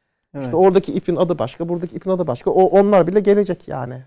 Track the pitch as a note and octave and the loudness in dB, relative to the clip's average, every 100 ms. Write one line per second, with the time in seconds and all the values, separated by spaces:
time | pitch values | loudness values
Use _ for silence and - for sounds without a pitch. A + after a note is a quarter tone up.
0 | _ _ _ C#3+ B2+ D#3+ F#3+ F#3+ - - | _ _ _ -12 -4 2 4 4 0 -4
1 | - D#3+ F3 D3+ A#2 - E3+ F3 F3 - | -4 -2 -2 -2 -6 -6 -6 -6 -8 -8
2 | F#3 F#3 D#3+ A#2+ F3+ F3+ F#3+ F#3+ G3+ G3 | -4 -4 -4 -4 0 2 4 4 4 4
3 | E3+ G#3 G3 G3+ G3 E3+ - C#3 C3 B2+ | 4 2 2 2 0 -6 -8 -10 -10 -12